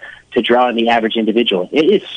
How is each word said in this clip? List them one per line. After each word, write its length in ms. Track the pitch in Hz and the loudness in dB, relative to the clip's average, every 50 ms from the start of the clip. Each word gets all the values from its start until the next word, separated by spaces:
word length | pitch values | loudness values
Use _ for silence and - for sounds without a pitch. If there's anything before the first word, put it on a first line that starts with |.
| - - - - - _ | -14 -20 -20 -20 -20 _
to 100 | - 127 | -4 -2
draw 260 | 110 - 117 123 127 123 | 0 2 2 2 2 2
in 60 | 113 | 0
the 140 | 117 113 117 | 0 0 0
average 260 | 120 117 110 110 110 | 2 0 0 0 -2
individual. 540 | 117 110 110 101 117 120 - 101 92 90 - | -2 -2 0 0 0 0 0 0 -2 -4 -2
It 140 | - 139 160 170 | -2 0 2 2
is 180 | 214 196 - - - | 2 0 0 -6 -6